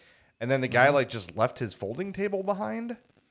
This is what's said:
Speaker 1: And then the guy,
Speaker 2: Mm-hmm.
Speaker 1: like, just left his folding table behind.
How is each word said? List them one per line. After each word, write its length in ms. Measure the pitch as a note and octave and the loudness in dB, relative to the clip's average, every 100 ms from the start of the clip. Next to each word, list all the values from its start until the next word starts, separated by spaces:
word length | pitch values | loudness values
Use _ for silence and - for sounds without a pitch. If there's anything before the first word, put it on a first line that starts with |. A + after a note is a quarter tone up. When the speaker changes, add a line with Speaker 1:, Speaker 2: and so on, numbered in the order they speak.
| _ _ _ - | _ _ _ -8
Speaker 1:
And 100 | A#2+ | -2
then 100 | C3+ | 0
the 60 | B2+ | 2
guy, 180 | A#2+ C3+ | 6 6
Speaker 2:
Mm-hmm. 80 | |
Speaker 1:
like, 140 | C#3+ B2 | 6 2
just 260 | A#2 F2 F#2 | -4 -6 0
left 220 | B2 - | 0 0
his 160 | A#2 | -8
folding 380 | - G2 B2 G3 | -6 -8 -6 -6
table 300 | F#3+ G3+ G3 | -4 -4 -2
behind. 540 | G3 G3 G#3+ A3+ A#3 A3+ _ _ _ | -2 -4 -4 -6 -8 -12 _ _ _